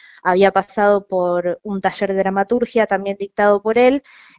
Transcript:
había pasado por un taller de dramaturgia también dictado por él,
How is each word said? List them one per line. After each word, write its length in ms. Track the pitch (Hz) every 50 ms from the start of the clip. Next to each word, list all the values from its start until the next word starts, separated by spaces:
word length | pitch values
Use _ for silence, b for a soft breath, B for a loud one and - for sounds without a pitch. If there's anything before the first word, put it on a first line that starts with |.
| b b b b -
había 300 | 180 180 185 196 196 190
pasado 540 | 196 190 - - - 208 202 208 202 196
por 520 | _ 190 185 180 180 175 175 175 180 175 - -
un 180 | 214 202 196
taller 300 | 185 190 - - 208 190 196
de 60 | 190
dramaturgia 680 | 190 190 190 196 196 - 240 247 233 - - 233 214
también 300 | 202 196 190 196 202 196 202
dictado 440 | 202 202 _ - 208 208 208 202 202
por 160 | 220 220 233
él, 240 | 247 254 269 285 b b b b b b b